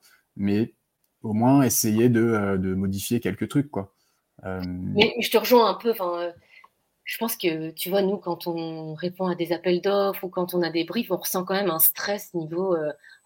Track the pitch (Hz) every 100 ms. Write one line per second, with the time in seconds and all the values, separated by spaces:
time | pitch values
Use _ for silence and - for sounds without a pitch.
0 | _ _ _ - 101 101 117 - _ _
1 | _ _ 113 107 123 139 123 - 113 107
2 | 123 113 117 110 101 95 95 95 98 98
3 | - 117 95 98 110 147 143 - 95 _
4 | _ _ _ _ 95 92 92 90 95 98
5 | 220 240 220 220 214 240 214 190 233 220
6 | 180 175 175 170 _ - - _ _ _
7 | - - 226 - 180 160 160 160 180 196
8 | 190 196 175 165 175 170 165 160 156 156
9 | 180 180 185 175 165 170 185 175 196 202
10 | 196 185 185 185 180 180 165 165 160 220
11 | 233 175 - 190 185 190 196 160 - -
12 | - 202 - 175 156 170 190 165 151 -
13 | - -